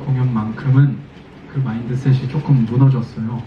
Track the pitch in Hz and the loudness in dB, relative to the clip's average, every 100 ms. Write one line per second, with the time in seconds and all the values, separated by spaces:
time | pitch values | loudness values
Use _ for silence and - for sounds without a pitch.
0 | 135 127 127 113 110 110 139 131 139 101 | -2 0 0 -2 -4 -4 2 4 4 0
1 | - - - - - 143 127 113 123 127 | -12 -20 -20 -20 -8 -4 -4 -4 -6 -4
2 | 143 131 131 151 147 131 107 120 135 120 | 0 0 0 -4 0 2 2 4 4 4
3 | 104 - 113 110 | -2 -8 -6 -8